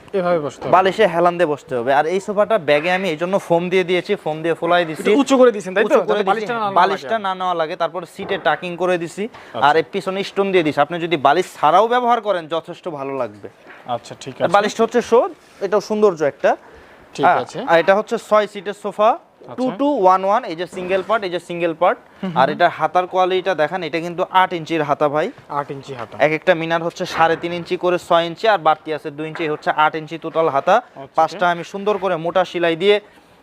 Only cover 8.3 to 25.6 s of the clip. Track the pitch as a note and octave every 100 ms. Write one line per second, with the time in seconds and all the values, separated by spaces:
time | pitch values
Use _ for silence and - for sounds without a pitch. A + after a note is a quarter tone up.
8.3 | G3 E3 D3+ F3+ E3+ F3+ F3+ E3 - G#3+
9.3 | - - A#2+ C#3 D#3 D#3+ G3+ F#3 F#3+ F#3+
10.3 | - G3 F#3 D#3 C#3+ D3 E3+ E3 D#3+ C3+
11.3 | D#3 F3+ - D3+ E3+ A3+ B3 A#3+ A#3+ G#3
12.3 | F3+ D#3 E3 D#3+ E3 F#3 D3 C#3 C3+ A#2+
13.3 | G#2 G2 - - - - A#2+ - B2 -
14.3 | C3 C#3 F#3+ G#3 - A3+ B3 - A#3 F4+
15.3 | E4 _ - G3 G3+ - G#3+ G#3+ E3 D3
16.3 | - F#3+ C#4+ - - - - - - D#3+
17.3 | D#3+ - - A#3 E3+ E3+ G3 G#3+ A3+ -
18.3 | G#3+ G3+ G#3 F#3+ G3 G#3 F#3+ G#3+ D#4 -
19.3 | _ - B2 B3+ G3+ C#4+ C#4+ F#3 F#3 F#3+
20.3 | G#3+ B3 D#3+ F3 F#3 F3+ F#3+ F3+ A3 G3
21.3 | E3+ - F3 E3+ D#3+ F3+ C4 - - F#3+
22.3 | E3 E3+ D3 E3+ - D#3 F3+ F3+ F#3 F#3
23.3 | F#3 F#3 E3+ D3+ F#3 E3 D#3+ E3+ E3+ F#3
24.3 | F#3 F#3 F3+ D3+ D#3+ D3 C#3+ D3+ D3 F#3
25.3 | - - D3